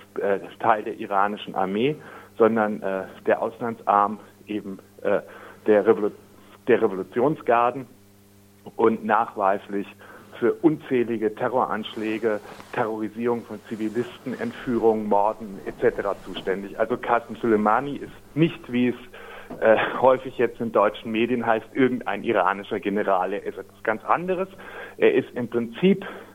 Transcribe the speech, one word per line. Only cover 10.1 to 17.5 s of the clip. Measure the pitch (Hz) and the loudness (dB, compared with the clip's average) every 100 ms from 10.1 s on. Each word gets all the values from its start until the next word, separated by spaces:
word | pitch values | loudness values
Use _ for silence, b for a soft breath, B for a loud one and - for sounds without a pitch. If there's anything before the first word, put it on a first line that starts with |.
| B B - | B B -2
für | 117 | 0
unzählige | - 165 151 - 127 117 113 107 | 2 2 2 0 0 0 0 -2
Terroranschläge, | 107 127 123 107 107 107 120 107 107 110 104 B B - | -2 -2 0 0 -2 -6 -6 -6 -2 -2 -2 B B -8
Terrorisierung | - 110 110 107 113 120 117 | -4 -4 -4 -6 -4 -2 -2
von | 107 104 - | -6 -14 -10
Zivilisten, | 107 110 110 117 - 127 110 | -6 -4 -4 -6 -8 -10 -8
Entführungen, | 117 - - 113 113 110 107 | -8 -8 -4 2 4 2 2
Morden | 101 104 110 107 95 - | 2 2 -2 -8 -10 -12
et | - | 0
cetera | 123 - 98 92 | 0 0 -4 -6
zuständig. | 101 85 95 95 98 78 | -8 -8 -4 -4 -6 -4
Also | 110 120 | -2 -2
Qasem | - 120 - 110 | 0 -2 -2 -4
Soleimani | 117 | 2